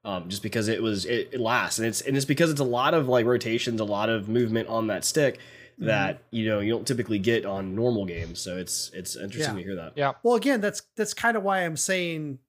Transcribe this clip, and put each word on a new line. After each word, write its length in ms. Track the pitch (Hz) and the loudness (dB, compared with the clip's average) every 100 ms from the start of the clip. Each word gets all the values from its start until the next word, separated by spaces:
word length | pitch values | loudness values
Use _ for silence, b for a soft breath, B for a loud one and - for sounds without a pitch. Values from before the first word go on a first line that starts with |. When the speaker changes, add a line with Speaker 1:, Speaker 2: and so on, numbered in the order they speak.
Speaker 1:
um, 240 | 107 92 87 | -6 -6 -4
just 140 | 101 | -6
because 240 | 107 117 107 | -2 -2 0
it 120 | 110 | 0
was, 220 | 113 101 | 0 0
it, 260 | 85 117 - | 0 -2 -2
it 80 | 131 | -2
lasts. 380 | 113 120 90 - | 2 2 2 0
And 60 | 113 | -2
it's, 120 | 107 | -2
and 160 | 135 139 | 0 0
it's 100 | 135 | 2
because 240 | 139 160 | 2 4
it's 100 | 143 | 2
a 40 | |
lot 300 | 131 120 139 | 0 2 4
of, 140 | 165 131 | 4 4
like, 180 | 123 113 | 4 6
rotations, 540 | 123 120 117 - 113 | 2 2 -2 0 -2
a 40 | |
lot 240 | 104 101 110 | 0 0 2
of 200 | 113 101 | 0 2
movement 400 | 117 120 113 - | 2 2 2 0
on 180 | 113 110 | -2 -2
that 160 | 95 | -2
stick 340 | - - 143 - B B B B | 0 2 2 0 B B B B
that, 360 | 143 107 98 87 | 0 2 2 -2
Speaker 2:
Mm-hmm. 200 | - 117 | -6 -2
Speaker 1:
you 120 | 110 | 2
know, 100 | 104 | 2
you 140 | 101 | 2
don't 120 | 117 | 0
typically 360 | - 120 107 107 | 0 -2 0 2
get 260 | 98 117 98 | 4 2 0
on 300 | 98 95 98 | -4 -4 0
normal 280 | 123 113 | 0 0
games. 360 | 92 85 85 85 | -2 -6 -8 -8
So 160 | 95 90 | -8 -6
it's, 340 | 90 - - | -6 -6 -6
it's 220 | 92 87 | -10 -10
interesting 400 | - 101 117 151 101 | -8 -8 -4 -4 -4
Speaker 2:
Yeah. 60 | |
Speaker 1:
to 60 | 90 | -6
hear 80 | 92 | -8
that. 160 | 82 | -8
Speaker 3:
Yeah. 200 | - 139 - | -2 -2 0
Speaker 2:
Well, 100 | 233 | 2
again, 260 | 240 269 254 | 2 2 2
that's, 220 | 202 202 - - | 0 -4 -12 -6
that's 180 | 214 | -6
kinda 240 | - 233 226 | 0 0 2
why 220 | 196 190 | 2 0
I'm 120 | 175 156 | 0 -2
saying 640 | - 185 175 160 151 131 | 0 0 0 -4 -6 -10